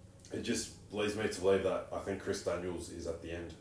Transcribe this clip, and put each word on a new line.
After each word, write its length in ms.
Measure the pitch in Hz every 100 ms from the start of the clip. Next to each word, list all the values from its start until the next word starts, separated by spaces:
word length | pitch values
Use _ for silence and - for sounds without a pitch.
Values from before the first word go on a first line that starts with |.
| - - -
it 120 | -
just 300 | 101 117 - - -
leads 240 | 104 104 107
me 100 | 104
to 120 | 90
believe 220 | 95 98
that 240 | 92 87 -
I 80 | 90
think 200 | - 95
Chris 200 | - 95
Daniels 480 | - 87 90 85 85
is 160 | 85 82
at 160 | 82
the 80 | 80
end 220 | 85 82 82